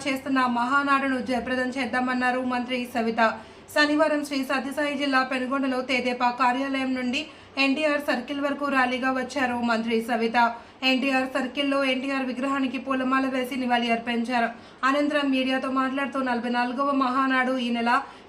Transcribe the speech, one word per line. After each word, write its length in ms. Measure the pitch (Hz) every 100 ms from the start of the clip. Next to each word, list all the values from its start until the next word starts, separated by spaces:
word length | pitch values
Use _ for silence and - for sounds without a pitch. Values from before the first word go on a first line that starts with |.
| 285
చేస్తున్న 320 | 262 285 269
మహానాడును 840 | 247 240 247 285 277 277 269 262
జయప్రదం 480 | 240 254 247 254 254
చేద్దామన్నారు 720 | 254 240 254 254 247 254 254
మంత్రి 460 | 254 247 240 254 240 247
సవిత. 380 | 226 226 226 214 - - - 302
శనివారం 480 | 294 302 311 294 294
శ్రీ 180 | 277
సత్యసాయి 540 | 262 269 262 277 294 277
జిల్లా 260 | 277 262
పెనుగొండలో 580 | 262 262 254 269 269 254
తెదేపా 480 | 262 254 247 247 247
కార్యాలయం 680 | 240 262 254 269 269 262 254
నుండి 300 | 247 269 311 - - -
ఎన్టీఆర్ 440 | 277 269 311 294
సర్కిల్ 400 | 294 247 247 285
వరకు 240 | 277 277 285
ర్యాలీగా 460 | 277 247 247 262
వచ్చారు 420 | 262 247 294 247
మంత్రి 480 | 240 233 226 226 226
సవిత. 500 | 226 233 226 240 233 - - -
ఎన్టీఆర్ 420 | 262 262 277 262 262
సర్కిల్లో 580 | 269 247 269 277 277
ఎన్టీఆర్ 420 | 269 262 269 269 254
విగ్రహానికి 520 | 247 277 277 262 254
పూలమాల 480 | 269 262 262 262 262
వేసి 300 | 254 254 269
నివాళి 360 | 254 240 240
అర్పించారు. 580 | 226 247 233 233 247 226 - - -
అనంతరం 480 | 262 285 294 294 277
మీడియాతో 400 | 262 262 262 262
మాట్లాడుతూ 480 | 262 262 269 277 277
నలభై 300 | 254 240 240
నాలుగవ 420 | 240 247 254 285
మహానాడు 680 | 277 254 254 269 262 254 262
ఈ 120 | 240
నెల 320 | 233 233 254 - -